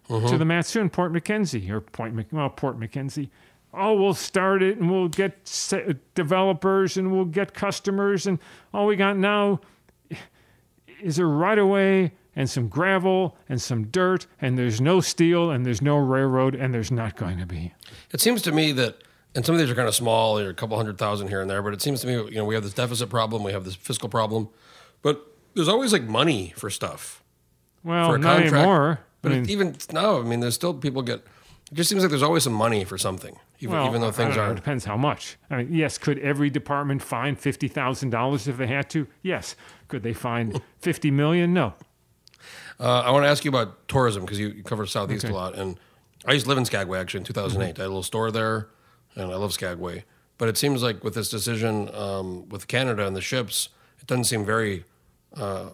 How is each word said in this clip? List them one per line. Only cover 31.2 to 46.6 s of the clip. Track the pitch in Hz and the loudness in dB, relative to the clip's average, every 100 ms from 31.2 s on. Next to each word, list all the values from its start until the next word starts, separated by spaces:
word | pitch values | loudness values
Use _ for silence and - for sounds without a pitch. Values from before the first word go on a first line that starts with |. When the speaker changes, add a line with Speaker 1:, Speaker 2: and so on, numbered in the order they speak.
| - - - - - | -10 -20 -20 -20 -12
Speaker 1:
it | 147 | -4
just | 170 | 0
seems | 202 | 2
like | 185 | 4
there's | 147 | 4
always | 147 165 | 4 4
some | 131 | 2
money | 110 113 107 92 | 2 2 2 -2
for | 95 | -4
something, | 101 92 - - _ - | -4 -4 -10 -20 _ -12
even, | 139 165 | -4 0
Speaker 2:
well, | 131 | 0
Speaker 1:
even | 117 | 2
though | 113 | 0
Speaker 2:
I | |
Speaker 1:
things | 107 113 | 0 0
Speaker 2:
don't | 120 | 0
know, | |
it | 101 | 0
Speaker 1:
aren't. | 92 | -2
Speaker 2:
depends | 143 135 107 | -4 -4 -2
how | 104 | 0
much. | 147 120 - - - | 0 -2 -8 -16 -8
I | 127 | -6
mean, | 123 | -2
yes, | 165 147 - | 0 0 0
could | - 139 | -2 0
every | 139 143 147 | 0 0 0
department | 139 143 143 143 139 | -2 -2 -2 0 -2
find | - 120 135 135 | -4 -4 -2 -2
fifty | 147 - 139 | -2 -2 -4
thousand | - 127 131 135 | -2 -2 -2 -2
dollars | 113 127 143 113 | 0 0 0 -2
if | 123 | -4
they | 127 | -2
had | 139 139 | -2 -2
to? | 160 139 _ | -4 -6 _
Yes. | 180 147 - - - - - | -6 -4 -6 -16 -20 -20 -10
Could | 131 | -8
they | 113 | -6
find | 107 127 120 113 98 - | -6 -4 -2 -2 -4 -10
Speaker 1:
<laughs> | _ | _
Speaker 2:
fifty | 180 156 151 | -4 -2 0
million? | 139 147 170 175 | 2 4 4 4
No. | 180 120 - - _ _ _ - _ - - - - | 2 0 -4 -20 _ _ _ -20 _ -20 -20 -18 -4
Speaker 1:
Uh, | 120 123 | 2 2
I | 120 | 4
wanna | 139 143 | 4 6
ask | 147 151 | 4 2
you | |
about | 131 107 - - | 0 -2 -6 -2
tourism, | 139 123 101 90 | 2 2 0 -4
'cause | 101 | -4
you, | 104 | -6
you | 101 | -6
cover | 92 110 98 | -8 -6 -4
Southeast | 117 101 107 117 | -4 -4 -4 -4
Speaker 2:
Okay. | |
Speaker 1:
a | 98 | -4
lot, | 92 98 | -6 -6
and | 95 90 _ _ _ _ - | -8 -8 _ _ _ _ 0
I | |
used | 143 120 | 0 2
to | |
live | |
in | 135 | 0